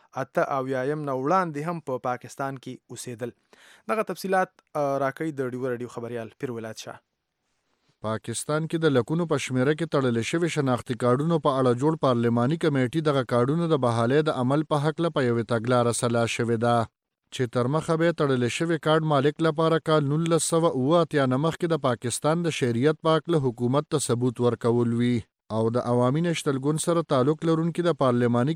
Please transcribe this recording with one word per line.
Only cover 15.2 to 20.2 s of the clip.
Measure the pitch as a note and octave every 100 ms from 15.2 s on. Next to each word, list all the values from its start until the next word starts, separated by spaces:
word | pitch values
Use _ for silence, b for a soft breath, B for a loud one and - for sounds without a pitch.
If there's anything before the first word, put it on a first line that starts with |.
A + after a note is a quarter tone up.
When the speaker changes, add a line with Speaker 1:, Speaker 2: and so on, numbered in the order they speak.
| B2
Speaker 2:
یوې | A#2 A2
تګلاره | A#2 A#2 B2 A#2+ A2+
سلا | A#2+ A#2 A2+ -
شوې | A#2 A#2
ده | A#2 A#2+ A2 _ _ _ _
چې | - B2
تر | B2+ B2
مخه | D#3 D#3+ D#3+
به | E3+
یې | D#3+
تړلې | D3 B2+ A#2+
شوې | - E3+ E3 D#3
کارډ | D#3+ D#3
مالک | C#3+ C#3+ - D#3+
لپاره | D3+ D#3+ D#3+ -
کال | D#3 C#3
نولس | D3+